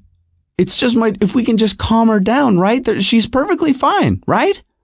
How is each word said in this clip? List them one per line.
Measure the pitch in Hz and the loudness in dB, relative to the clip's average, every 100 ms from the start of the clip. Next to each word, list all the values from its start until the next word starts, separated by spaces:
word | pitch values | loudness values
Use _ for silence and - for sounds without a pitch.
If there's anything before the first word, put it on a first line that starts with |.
| _ _ _ _ _ - | _ _ _ _ _ -4
it's | 185 - | -2 0
just | 254 226 | 0 0
my, | 226 196 | 0 0
if | 196 | -2
we | 254 | 0
can | 233 220 | 0 0
just | 220 - | 0 -2
calm | - 226 226 | -2 2 2
her | 214 | 2
down, | 190 254 277 180 | 2 0 2 2
right? | 190 254 | 2 0
That | 254 220 | -2 -2
she's | 196 226 214 | 0 0 0
perfectly | 262 302 359 320 | -2 -2 -2 0
fine, | 262 277 392 131 92 - | 0 0 0 0 -2 -2
right? | 180 330 392 _ _ | 0 0 -2 _ _